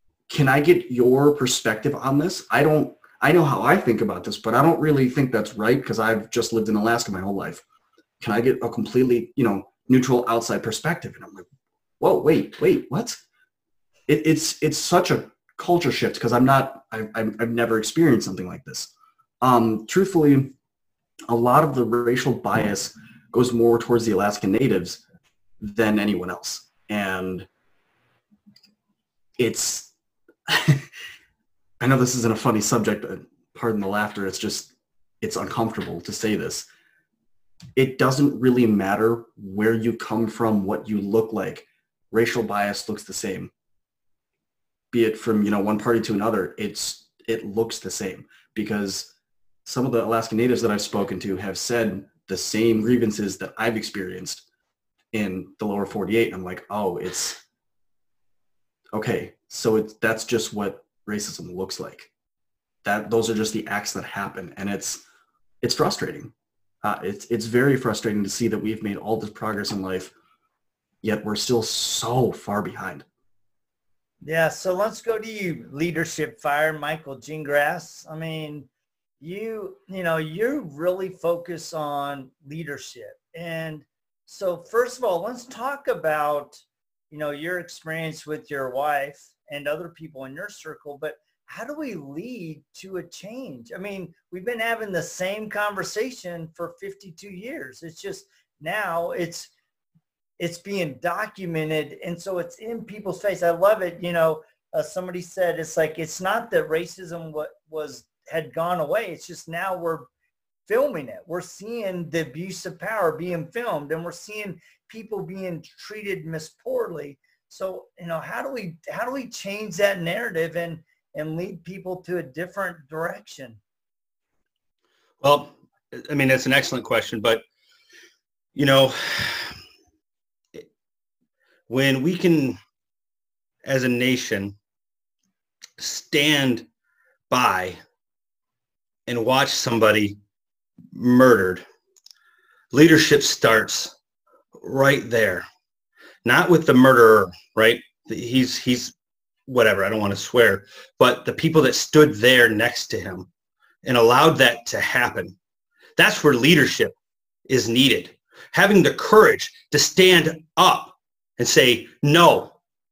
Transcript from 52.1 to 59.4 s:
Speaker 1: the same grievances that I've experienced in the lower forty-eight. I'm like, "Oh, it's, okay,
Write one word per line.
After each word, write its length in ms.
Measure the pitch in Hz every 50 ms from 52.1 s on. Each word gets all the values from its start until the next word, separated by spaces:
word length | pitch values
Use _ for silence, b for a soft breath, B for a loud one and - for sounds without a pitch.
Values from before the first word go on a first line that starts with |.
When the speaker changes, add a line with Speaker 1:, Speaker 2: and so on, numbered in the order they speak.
| _ _ _
Speaker 1:
the 80 | - 95
same 460 | - - - - 110 113 117 110 110
grievances 560 | 104 120 123 113 117 107 104 - 104 95 -
that 160 | - 95 92 - -
I've 180 | 110 113 110
experienced 720 | 107 104 - - 104 92 90 92 92 92 - - - _ _ _ _ _ _ _ _ _ _ _ _ _ _ -
in 400 | 110 104 98 92 92 90 - _ _
the 60 | 107
lower 200 | 104 98 101 98
forty-eight. 480 | - - 104 95 92 107 117 117 - 92
I'm 100 | 92 92
like, 220 | 90 90 - - -
"Oh, 260 | 104 107 104 92 87
it's, 420 | 90 - 90 87 - - - - - _ _ _ _ _ _ _ _ _ _ _ _ _ _ _ _ _ _ _ _ _ _ _ _ _ _ _ _ _ _
okay, 440 | - 110 107 - 104 - - - _ _